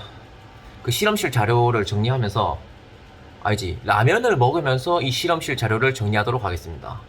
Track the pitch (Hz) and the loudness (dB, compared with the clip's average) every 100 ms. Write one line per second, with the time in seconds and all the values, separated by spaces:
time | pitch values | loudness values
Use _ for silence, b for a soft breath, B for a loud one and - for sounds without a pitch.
0 | B B - - - - - - - - | B B -20 -20 -20 -20 -20 -8 -4 0
1 | 208 214 160 120 104 120 120 117 98 104 | 0 0 0 2 2 4 4 2 0 0
2 | 113 131 107 110 92 71 - - - - | 0 0 -2 0 -2 -4 -10 -20 -20 -20
3 | - - - - - 107 92 82 - 104 | -20 -20 -20 -8 -2 -2 -4 -4 0 4
4 | 120 208 247 160 123 339 147 131 175 175 | 4 4 2 4 4 2 0 0 0 0
5 | 135 123 170 165 160 135 110 110 131 127 | 0 -2 0 0 -2 -2 0 2 2 0
6 | 104 107 104 123 98 87 82 73 64 - | 0 0 0 -2 -2 -4 -8 -14 -12 -14